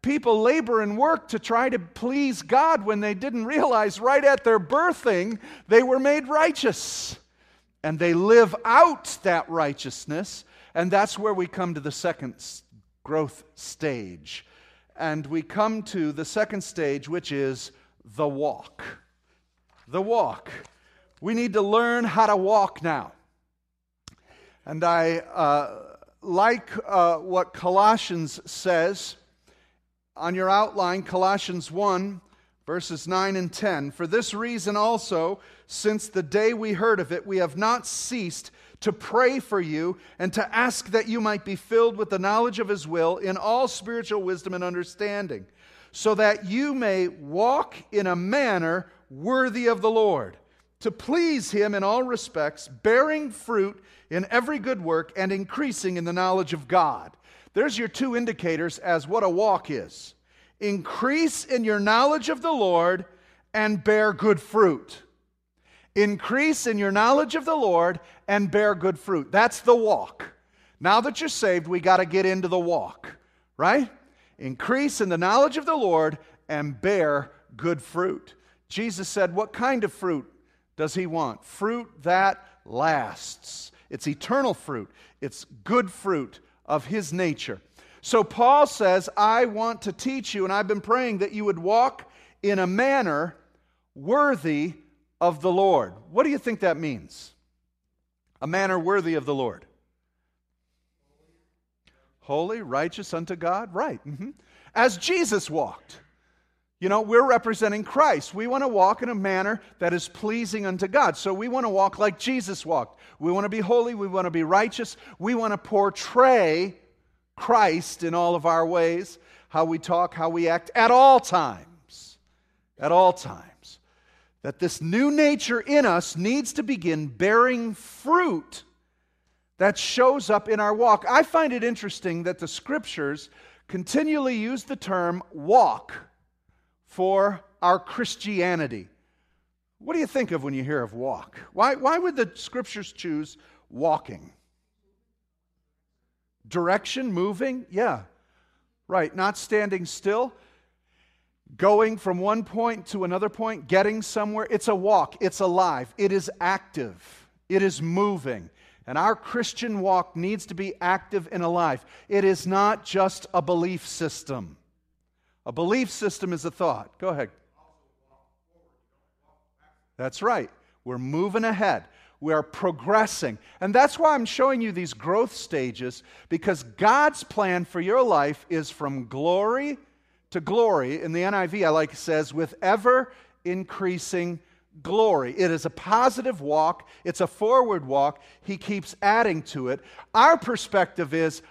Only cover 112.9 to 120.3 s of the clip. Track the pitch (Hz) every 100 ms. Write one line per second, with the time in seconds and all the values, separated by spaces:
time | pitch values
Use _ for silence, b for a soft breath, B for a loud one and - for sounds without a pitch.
112.9 | _ b b 160 185 202 220 190 240 233
113.9 | 226 196 190 180 165 160 190 226 - 226
114.9 | - B B 190 240 220 202 - 208 196
115.9 | 196 - - 262 247 170 160 190 - _
116.9 | _ _ _ _ - - 226 202 170 -
117.9 | - 170 170 175 175 165 165 165 175 165
118.9 | 170 196 - b b b 156 160 165 170
119.9 | 170 175 165 165